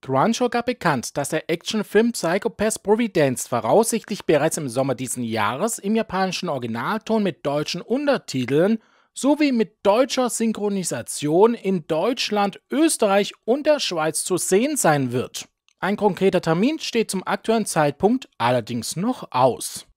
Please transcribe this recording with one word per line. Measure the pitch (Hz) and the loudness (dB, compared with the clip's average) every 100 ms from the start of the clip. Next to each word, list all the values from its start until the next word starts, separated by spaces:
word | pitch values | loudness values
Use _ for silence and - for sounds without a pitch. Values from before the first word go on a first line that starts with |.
Crunchyroll | - 131 175 226 247 | -2 0 2 2 -2
gab | 240 240 | -2 -4
bekannt, | 247 175 135 - - | -2 0 0 -4 -6
dass | 139 | -4
der | 156 - | -4 -4
Actionfilm | 170 - 220 185 202 233 | -6 -4 -6 0 2 2
Psycho | - 170 185 220 | 0 -2 -2 -2
Pass | - 214 - | -2 -2 -2
Providence | - 214 240 175 139 120 - | 0 0 2 2 2 0 -4
voraussichtlich | 120 110 156 226 226 - 202 - | -2 4 4 4 -2 -4 -8 2
bereits | 151 156 165 | 2 2 -2
im | 143 | -4
Sommer | 117 135 | -2 -2
diesen | 123 131 - | -2 -6 -6
Jahres | 120 110 104 127 214 - | -4 0 0 0 -4 -4
im | 196 220 | -2 -2
japanischen | 214 185 190 165 180 | -2 -2 -2 -2 -4
Originalton | 139 120 113 139 202 - 220 | -4 -4 -4 -4 -6 -2 0
mit | 202 - 147 | 0 -2 -4
deutschen | 147 151 175 | -2 -4 -8
Untertiteln | - 247 294 247 - 135 120 143 185 226 _ _ _ - | -4 -2 0 -2 -2 -6 0 2 2 0 _ _ _ -4
sowie | 262 294 302 | 0 2 2
mit | 240 220 _ | 0 -2 _
deutscher | - 214 269 - 247 | 2 2 2 0 -2
Synchronisation | - 226 202 208 202 175 131 110 - 147 165 220 233 | 0 -2 -2 -4 -2 -4 -6 -8 -6 0 4 4 4
in | 190 190 - | -2 -2 -2
Deutschland, | 156 196 254 - 208 202 - _ | 0 0 -2 -2 0 0 -4 _
Österreich | 254 320 - 214 196 202 - | 2 2 2 4 4 2 -4
und | - 262 302 | -2 0 4
der | 294 | 2
Schweiz | - 170 156 156 | 2 -2 -2 -2
zu | - 180 | -2 -2
sehen | - 190 262 302 | 2 2 2 2
sein | 175 147 131 | 2 2 0
wird. | 123 - - - _ _ _ | -2 -4 -10 -16 _ _ _
Ein | 170 202 | -4 0
konkreter | 208 170 190 185 | 0 2 2 2
Termin | 170 165 233 311 | 0 2 2 0
steht | - 233 214 | -4 -2 -2
zum | 196 - | -4 -4
aktuellen | 202 - 226 202 | -6 0 -2 0
Zeitpunkt | - 147 - 196 254 - _ | 0 0 2 2 2 -4 _
allerdings | 117 127 113 117 110 - | 0 0 -2 -6 -6 -4
noch | 214 254 - | -4 -4 -4
aus. | 127 131 104 - - - | 2 2 2 -8 -12 -16